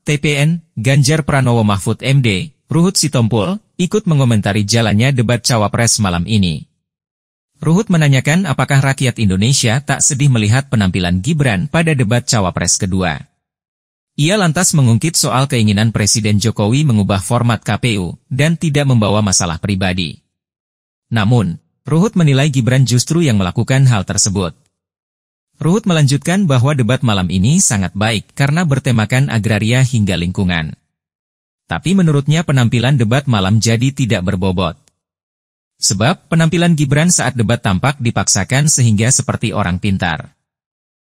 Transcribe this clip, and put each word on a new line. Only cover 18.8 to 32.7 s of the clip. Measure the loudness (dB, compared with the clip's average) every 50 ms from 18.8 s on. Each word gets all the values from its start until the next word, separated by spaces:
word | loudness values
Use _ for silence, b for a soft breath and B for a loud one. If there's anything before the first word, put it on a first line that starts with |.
| 2
membawa | 2 2 2 2 2 2 0 0
masalah | 0 0 0 -2 -2 -4
pribadi. | -4 -4 -4 -2 -2 -2 -2 -2 -4 -6 -6 -10 -14 _ _ _ _ _ _ _ _ _ _ _ _ _ _ _ _ _ _
Namun, | -2 0 2 2 2 2 2 0 -4 -8 _ _ _ _ _ -2
Ruhut | 0 0 0 2 2 2
menilai | 2 2 2 2 2 0
Gibran | 0 0 0 2 2 2 2
justru | 2 2 0 0 0 0 0 0
yang | 2 0 0
melakukan | 0 -2 -2 -4 -2 0 2 2 4 4
hal | 2 2 -2
tersebut. | -4 -4 -2 -2 -2 -2 -2 -4 -4 -6 _ _ _ _ _ _ _ _ _ _ _ _ _ _ _ _ _ _ _ _
Ruhut | -4 -2 0 0 0 0 0
melanjutkan | 2 2 2 2 0 0 -2 -2 0 0 0
bahwa | 2 2 2 2 0 0
debat | 0 0 0 -2 0
malam | 0 -2 0 0 -2 -2
ini | 0 0 2 2 2 2 0
sangat | 0 0 -2 -2 -4 -4
baik | -2 -2 -2 -2 -4 -6 _ _
karena | -2 -2 0 0 0 0 0
bertemakan | -2 -2 0 0 0 0 0 0 0 0 0 0
agraria | 0 -2 0 0 0 0 0 0 2 2
hingga | 2 2 2 0 0 0 0 -2
lingkungan. | -2 -2 -2 -2 0 0 0 -2 -4 -6 -10 -14 _ _ _ _ _ _ _ _ _ _ _ _ _ _ _ _ _
Tapi | -8 -8 -4 -2 0 2
menurutnya | 2 2 2 2 0 0 0 0 0 0
penampilan | 0 2 2 2 2